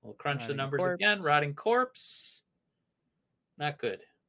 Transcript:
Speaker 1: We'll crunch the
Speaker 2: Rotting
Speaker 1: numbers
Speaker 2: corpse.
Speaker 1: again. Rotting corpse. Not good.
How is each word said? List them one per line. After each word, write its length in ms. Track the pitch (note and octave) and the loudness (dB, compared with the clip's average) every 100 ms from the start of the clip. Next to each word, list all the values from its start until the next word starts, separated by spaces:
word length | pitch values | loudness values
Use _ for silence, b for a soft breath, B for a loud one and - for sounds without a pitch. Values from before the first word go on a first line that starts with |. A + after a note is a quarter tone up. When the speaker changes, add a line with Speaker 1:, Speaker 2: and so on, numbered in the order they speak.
Speaker 1:
We'll 120 | A2 | -18
crunch 280 | G#2+ C#3+ C#3 | -8 -4 -2
the 20 | |
Speaker 2:
Rotting 120 | A#2 C#3 | -2 -4
Speaker 1:
numbers 200 | C3+ C#3+ | -2 0
Speaker 2:
corpse. 160 | F3+ | 0
Speaker 1:
again. 260 | F3+ G3+ G3+ | 2 2 2
Rotting 320 | D#3+ D3 D3 | 4 4 2
corpse. 880 | D3 A3 A#3+ B3+ - - - - - _ _ _ _ _ _ _ _ _ _ _ - | -2 2 2 2 -4 -10 -10 -12 -18 _ _ _ _ _ _ _ _ _ _ _ -6
Not 200 | D3 D3 | -4 -2
good. 220 | A#2+ F#2+ - _ | -4 -4 -10 _